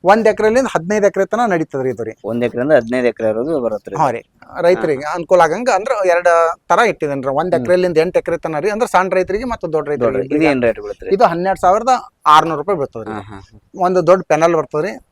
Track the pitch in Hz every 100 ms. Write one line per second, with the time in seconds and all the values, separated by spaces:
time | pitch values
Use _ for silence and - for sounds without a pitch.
0 | - 214 220 196 214 240 254 185 170 208
1 | 196 196 196 214 240 170 156 139 131 120
2 | 110 - 101 117 120 117 139 147 113 127
3 | 123 - 110 110 139 156 117 107 - 98
4 | 147 117 _ _ - - 175 185 160 135
5 | 151 170 165 180 165 180 247 190 226 226
6 | 185 175 175 170 165 - _ 285 233 156
7 | 151 139 131 139 180 170 175 180 180 160
8 | 175 175 - 165 165 151 180 208 240 180
9 | 185 185 180 196 247 226 170 156 147 143
10 | 120 131 135 151 160 131 120 110 104 101
11 | 92 190 214 170 185 185 185 202 240 247
12 | - _ 156 151 160 151 156 185 135 113
13 | 107 107 101 98 - 110 _ - 180 185
14 | 165 185 - 156 165 165 143 151 180 226
15 | _